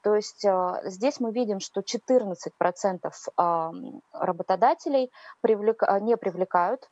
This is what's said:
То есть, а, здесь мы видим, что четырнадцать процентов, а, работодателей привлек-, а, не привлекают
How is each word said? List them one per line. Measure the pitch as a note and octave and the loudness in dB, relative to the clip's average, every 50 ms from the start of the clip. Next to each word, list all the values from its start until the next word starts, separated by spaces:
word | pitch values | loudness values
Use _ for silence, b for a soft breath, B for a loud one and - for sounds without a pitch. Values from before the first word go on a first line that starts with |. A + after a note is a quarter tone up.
То | - G#3 G#3 | 2 2 2
есть, | G#3 G#3 - - - - | 2 0 -4 -10 0 2
а, | G3+ F#3+ F#3 F3+ F3+ F#3 - - | 2 2 2 0 -2 -2 -4 -8
здесь | F#3+ F#3 F#3 G#3+ C#4+ D4 - | -8 -6 -2 -2 -2 0 0
мы | B3 A3+ | -6 -4
видим, | G#3+ B3 B3 G#3 G3+ F#3+ | -2 -2 -2 -2 -4 -6
что | - - _ G3+ | -6 -6 _ -6
четырнадцать | G3 - - A3 _ - C4 B3+ A3 G3 F3 - - - _ | -6 -4 -8 -8 _ 4 4 4 4 0 -6 -6 -8 -12 _
процентов, | _ - F3+ F3 - - G3 F#3 F3 - D#3 - - - - _ | _ 0 0 0 0 -2 -2 -2 -2 -8 -10 -10 -10 -14 -4 _
а, | - F3 E3+ E3+ E3 D#3+ D#3+ E3+ - - - - - _ _ | 0 2 2 2 0 -2 -4 -8 -10 -14 -14 -14 -16 _ _
работодателей | - - - F3+ F3+ E3 F#3 - F#3+ F3 G#3+ B3+ E4 - - E4 C#4 C4+ B3+ B3+ B B B B B B | -8 -4 -4 -4 -2 -4 -2 -2 2 4 4 2 2 2 -2 0 0 0 0 -2 B B B B B B
привлек-, | - A3 A3 G3+ G#3 A3 A3 A3 - | 2 2 2 4 2 0 2 2 2
а, | - G3 G3+ | 2 2 0
не | G#3 A3+ A#3 | 2 0 0
привлекают | A3 - G3 E3+ F3 F#3 - - F3+ F3 F#3+ A#3+ C4 - _ | 0 0 -6 -2 -2 -2 0 2 2 2 2 -2 -6 -8 _